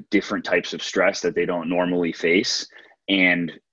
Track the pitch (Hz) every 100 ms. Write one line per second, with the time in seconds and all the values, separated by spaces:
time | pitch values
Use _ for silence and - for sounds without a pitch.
0 | - 101 - 101 - 90 - 82 - 98
1 | 92 98 87 85 87 87 82 87 90 87
2 | 85 - 82 90 120 - - - - _
3 | - 95 92 87 82 - _